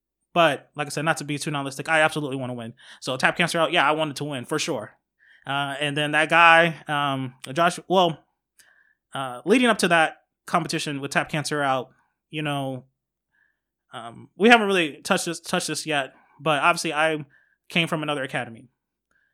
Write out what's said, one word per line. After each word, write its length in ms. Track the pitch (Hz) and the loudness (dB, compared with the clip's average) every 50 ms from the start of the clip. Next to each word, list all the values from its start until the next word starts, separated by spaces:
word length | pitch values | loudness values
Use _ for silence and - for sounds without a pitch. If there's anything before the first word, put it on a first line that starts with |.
| _ _ _ _ _ _ _ | _ _ _ _ _ _ _
but 380 | 175 170 156 139 - - _ _ | 4 4 4 4 0 -8 _ _
like 120 | 147 147 | -10 -10
I 40 | 143 | -8
said, 140 | - 147 147 | -6 -4 -2
not 120 | 165 156 - | -2 -2 -2
to 60 | 151 | -4
be 140 | 143 147 139 | -8 -8 -6
too 120 | - 165 | -6 -6
nihilistic, 380 | 151 143 139 139 131 - 143 - | -6 -6 -6 -8 -10 -10 -6 -2
I 140 | 160 156 156 | 2 2 2
absolutely 340 | 156 - 156 147 139 131 | 2 0 -2 -6 -6 -6
wanna 180 | 139 131 123 123 | -6 -6 -8 -8
win. 200 | 120 117 113 113 _ - - - - | -10 -10 -12 -14 _ -20 -20 -20 -14
So 160 | - - 127 | -8 -8 -6
Tap 200 | - - 175 160 | 0 0 -2 0
Cancer 220 | - 175 156 - 170 | 0 -2 0 2 0
Out, 140 | 160 143 160 | 0 2 2
yeah, 140 | 175 139 | 2 2
I 60 | 143 156 | 2 2
wanted 240 | 156 156 151 135 | 0 -2 -4 -6
to 80 | - 143 | -8 -8
win 200 | 147 147 127 120 | -8 -8 -8 -8
for 140 | - 156 151 | -6 -4 -4
sure. 380 | - - 151 117 104 - - _ _ _ _ _ _ _ _ _ _ | -4 -4 -6 -6 -8 -12 -16 _ _ _ _ _ _ _ _ _ _
Uh, 280 | 139 139 139 143 139 135 135 | -6 -4 -4 -4 -4 -4 -4
and 160 | 147 147 143 | -4 -4 -2
then 160 | 151 151 147 151 | -2 -2 0 2
that 160 | 151 160 151 | 2 2 4
guy, 480 | 165 165 170 170 165 165 170 170 156 143 - | 6 8 8 10 10 8 6 4 0 -6 -8
um, 480 | - 151 143 143 143 135 135 131 127 - _ - - 131 | -6 -4 -2 -2 -2 -2 -4 -6 -8 -10 _ -16 -8 -2
Josh, 260 | 151 180 175 175 - - _ | 0 0 0 0 -2 -4 _
well, 380 | 175 190 180 170 156 - _ _ _ _ _ _ _ _ _ _ _ _ _ _ _ _ _ _ - | 2 4 4 2 0 -4 _ _ _ _ _ _ _ _ _ _ _ _ _ _ _ _ _ _ -10
uh, 260 | 135 135 127 123 123 - | -10 -8 -8 -10 -8 0
leading 220 | 160 214 262 247 240 | 2 4 4 4 4
up 100 | 220 - | 2 2
to 100 | - 180 | 2 4
that 300 | 175 165 160 151 - - _ _ _ _ _ | 4 4 4 2 0 -8 _ _ _ _ _
competition 540 | - - 175 160 147 - 160 - 160 143 139 | -2 -2 -2 0 0 -4 -4 -4 -4 -6 -6
with 100 | 135 139 | -8 -4
Tap 180 | - 175 147 - | -2 -2 -2 -2
Cancer 340 | - 156 143 - 151 147 143 | -4 -4 -4 -2 -2 -2 0
Out, 280 | 135 131 131 120 - _ _ _ _ _ _ _ _ | 0 0 -2 -4 -8 _ _ _ _ _ _ _ _
you 140 | - 151 151 | -10 -8 -6
know, 420 | 151 143 143 135 135 135 131 135 _ _ _ _ _ _ _ _ _ _ _ _ _ _ _ _ _ _ _ _ _ - | -4 -4 -4 -6 -6 -8 -10 -14 _ _ _ _ _ _ _ _ _ _ _ _ _ _ _ _ _ _ _ _ _ -16
um, 360 | 123 113 117 117 120 117 - _ | -16 -14 -14 -16 -18 -20 -20 _
we 140 | _ 190 233 | _ 6 6
haven't 160 | 247 233 214 | 6 6 6
really 340 | 196 196 185 170 147 131 - - | 2 2 0 0 0 -4 -10 -4
touched 220 | - 202 175 - | -2 -2 -2 -2
this, 160 | 175 165 - | -4 -8 -10
touched 280 | - - - 180 175 - | -8 -4 -4 -4 -2 -4
this 180 | 156 151 - | -6 -6 -6
yet, 280 | 156 151 143 135 135 - _ _ _ _ _ | -4 -4 -4 -4 -6 -10 _ _ _ _ _
but 240 | 143 160 151 139 143 | -2 0 0 2 4
obviously 300 | 170 170 170 - 170 151 | 2 2 2 -2 -4 0
I 320 | 147 156 160 156 151 147 - _ _ _ _ _ _ _ _ | 0 0 0 0 -2 -6 -10 _ _ _ _ _ _ _ _
came 200 | - 180 165 160 | -2 -2 0 0
from 140 | 180 156 151 | -2 -4 -4
another 200 | 147 147 143 131 | -4 -4 -4 -6
academy, 460 | 131 - 143 120 117 117 113 - - _ _ _ _ _ _ _ _ _ _ _ _ | -6 -6 -8 -8 -8 -12 -18 -20 -20 _ _ _ _ _ _ _ _ _ _ _ _